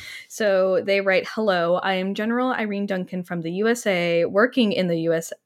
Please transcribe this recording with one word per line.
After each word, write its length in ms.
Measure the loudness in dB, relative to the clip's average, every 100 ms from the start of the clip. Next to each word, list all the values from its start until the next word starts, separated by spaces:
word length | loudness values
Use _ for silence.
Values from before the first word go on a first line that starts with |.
| -16 -18 -14
So 520 | -2 0 2 2 2
they 160 | 2 0
write, 280 | 2 2 0
"Hello, 440 | -2 0 2 2 2
I 180 | 0
am 200 | -2 -2
General 340 | -2 -2 0 0
Irene 360 | -2 -2 -2 -2
Duncan 360 | -4 -4 -6
from 200 | -6 -6
the 100 | -4
U 160 | -2 0
S 180 | 0 0
A, 380 | 0 2 2
working 480 | 2 2 2 4 2
in 160 | 2 0
the 100 | 0
U 100 | 0
S, 180 | 0 -2 -12